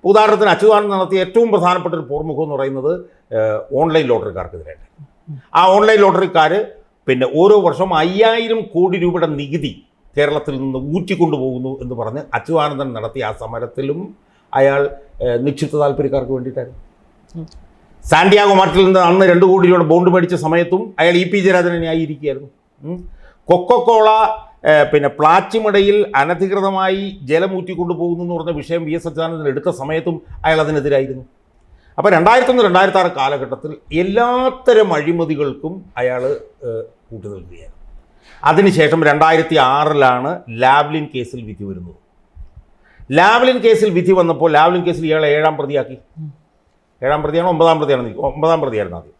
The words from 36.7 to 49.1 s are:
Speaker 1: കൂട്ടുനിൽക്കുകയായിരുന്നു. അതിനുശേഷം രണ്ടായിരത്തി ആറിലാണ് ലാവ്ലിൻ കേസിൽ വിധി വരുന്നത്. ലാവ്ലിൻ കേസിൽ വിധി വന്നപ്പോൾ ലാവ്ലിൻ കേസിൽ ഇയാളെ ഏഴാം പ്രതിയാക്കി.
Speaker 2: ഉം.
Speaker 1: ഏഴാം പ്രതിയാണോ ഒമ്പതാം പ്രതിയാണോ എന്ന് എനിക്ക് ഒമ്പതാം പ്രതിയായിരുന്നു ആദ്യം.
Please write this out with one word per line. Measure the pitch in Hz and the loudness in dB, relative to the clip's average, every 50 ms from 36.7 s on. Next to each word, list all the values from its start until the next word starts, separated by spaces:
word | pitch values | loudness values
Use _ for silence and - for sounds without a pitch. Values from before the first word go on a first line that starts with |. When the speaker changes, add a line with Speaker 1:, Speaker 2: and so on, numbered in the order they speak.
| 113 110 113 - _ _ _ _ | -10 -10 -10 -12 _ _ _ _
Speaker 1:
കൂട്ടുനിൽക്കുകയായിരുന്നു. | 117 110 92 104 104 95 85 87 85 82 80 - - _ - - - - _ _ _ _ _ _ - - - | -20 -16 -16 -16 -16 -16 -18 -20 -20 -20 -20 -20 -20 _ -20 -20 -20 -20 _ _ _ _ _ _ -18 -2 0
അതിനുശേഷം | 147 160 160 202 202 - 160 156 147 160 165 160 | 2 4 4 4 4 4 4 2 2 2 2 2
രണ്ടായിരത്തി | 147 143 151 151 160 165 165 160 160 160 | 2 4 4 4 4 4 2 2 2 2
ആറിലാണ് | 151 135 127 135 143 151 151 151 147 139 131 127 123 127 143 175 175 - 120 | 2 2 4 2 2 0 0 2 4 4 4 4 2 -2 -4 -6 -8 -10 -14
ലാവ്ലിൻ | 113 113 123 127 135 143 147 147 151 160 151 139 - | -4 0 4 4 4 4 2 0 -2 -6 -6 -6 -8
കേസിൽ | 131 120 - - 131 113 | -8 -8 -8 -10 -14 -14
വിധി | 107 104 90 101 | -14 -14 -14 -12
വരുന്നത്. | 98 95 90 87 87 80 _ _ _ _ _ _ _ _ - - - _ - - _ _ _ _ _ _ _ - - 131 | -12 -12 -14 -14 -18 -20 _ _ _ _ _ _ _ _ -20 -20 -20 _ -20 -20 _ _ _ _ _ _ _ -12 0 2
ലാവ്ലിൻ | 156 180 202 226 226 247 254 254 247 | 4 4 6 4 4 4 2 2 2
കേസിൽ | 196 226 220 - 208 214 | 4 4 4 4 2 0
വിധി | 175 175 180 180 190 | 0 0 2 2 2
വന്നപ്പോൾ | 185 175 165 165 131 151 165 | 2 2 0 0 0 0 2
ലാവ്ലിൻ | 151 147 156 170 180 180 170 | 4 4 4 4 2 0 -2
കേസിൽ | 175 170 - 165 | -2 -4 -4 -2
ഇയാളെ | 160 156 156 151 147 | -2 0 0 2 2
ഏഴാം | 143 151 156 156 - | 2 2 2 0 -2
പ്രതിയാക്കി. | - 147 135 147 139 127 123 131 123 _ _ _ 160 | -2 -8 -4 -4 -4 -4 -4 -10 -20 _ _ _ -18
Speaker 2:
ഉം. | 160 151 139 _ _ _ _ _ _ _ _ _ _ _ _ _ 127 | -16 -16 -18 _ _ _ _ _ _ _ _ _ _ _ _ _ -2
Speaker 1:
ഏഴാം | 131 147 147 147 | -2 -2 -2 -2
പ്രതിയാണോ | 151 151 165 170 185 | -2 -2 -2 0 0
ഒമ്പതാം | 175 156 165 165 160 156 | -2 0 2 2 2 0
പ്രതിയാണോ | 151 139 139 127 123 | 0 -2 -2 -2 -2
എന്ന് | 117 | -8
എനിക്ക് | - 120 139 | -8 -6 -6
ഒമ്പതാം | 139 131 151 151 160 165 156 | -6 -4 -2 0 0 0 0
പ്രതിയായിരുന്നു | 147 135 113 107 101 90 87 85 | -2 -4 -4 -4 -6 -6 -8 -14
ആദ്യം. | 80 - | -16 -18